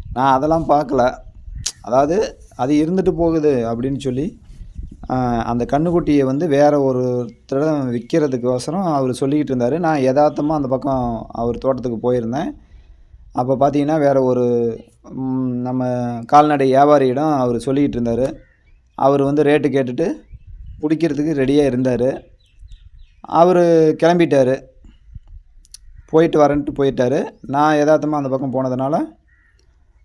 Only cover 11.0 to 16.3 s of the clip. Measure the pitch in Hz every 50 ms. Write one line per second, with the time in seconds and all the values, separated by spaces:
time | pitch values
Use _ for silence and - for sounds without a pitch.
11 | 123 120 113 110 - - - 117 117 120 117 113 135 131 131 123 117 127 117 104
12 | - 123 127 123 113 113 123 143 - 294 294 - - _ - - - - - -
13 | - _ - - - - - 123 127 127 135 117 139 143 139 147 143 143 160 160
14 | 143 139 135 135 131 127 127 123 123 120 120 120 117 117 113 - - _ _ _
15 | _ - - - 131 131 131 131 131 127 123 123 123 127 127 127 127 127 123 123
16 | 123 120 120 117 117 -